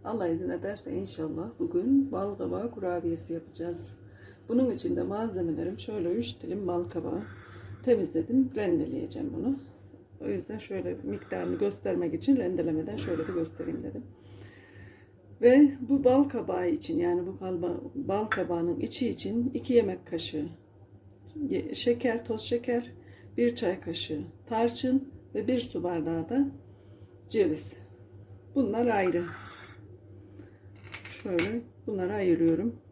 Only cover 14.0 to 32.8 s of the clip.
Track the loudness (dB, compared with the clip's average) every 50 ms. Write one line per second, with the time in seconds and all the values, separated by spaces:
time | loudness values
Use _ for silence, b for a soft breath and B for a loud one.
14 | -12 -12 -18 B B B B B B B B B B B B B B B B B
15 | B B B B -20 -20 -10 6 8 10 10 12 10 8 8 2 0 2 2 6
16 | 6 8 8 8 6 4 2 -4 -2 -2 -2 0 2 2 0 0 0 -2 0 2
17 | 4 4 2 2 0 -2 -6 -6 -4 -4 -2 -2 0 -2 -2 -2 -6 -8 -6 -6
18 | -2 0 0 0 2 0 0 0 0 0 0 0 0 0 0 0 -2 -2 0 0
19 | 0 0 0 -2 -4 -2 0 0 0 0 -2 -4 0 6 6 6 6 6 -2 -4
20 | -8 -6 -6 -4 -4 -4 -4 -4 -4 -4 -8 -14 -20 -20 -20 -20 -20 -20 -20 -20
21 | -20 -20 -20 -20 -20 -14 -8 -6 -4 -2 -2 -2 -2 -2 -4 0 2 2 2 4
22 | 2 0 0 0 -2 -4 -4 -4 -2 0 -2 -2 0 0 0 0 -2 -4 -14 B
23 | B B B B B B B 2 2 2 2 2 0 0 0 -2 -4 -6 -4 -4
24 | -4 -4 -4 -6 -6 -8 -12 -18 -10 -4 0 2 2 2 2 0 0 2 2 2
25 | 0 -2 -14 -18 -20 -8 -6 -4 0 0 0 0 0 -2 -6 -4 -2 -2 -2 -2
26 | -2 -2 -2 -2 -2 -2 2 0 0 0 -2 -10 -18 -20 B B B B B B
27 | B B B B -14 -4 2 2 4 4 2 -2 -4 -8 -10 -14 -18 -20 -20 -20
28 | -20 -20 -20 -20 -20 -18 -20 -20 -20 -4 0 2 2 2 2 2 2 4 4 4
29 | 4 4 2 2 0 -2 -8 -12 -14 -16 -16 -18 -18 -18 -20 -20 -20 -20 -20 -20
30 | -20 -20 -20 -20 -20 -20 B B B B B B B B B -20 -18 -14 -14 -14
31 | -12 -14 -14 -8 -4 0 2 2 2 2 0 -4 -6 -8 -20 -12 -6 -4 -2 -2
32 | 0 0 0 2 4 4 4 6 6 4 4 4 0 -2 -4 -6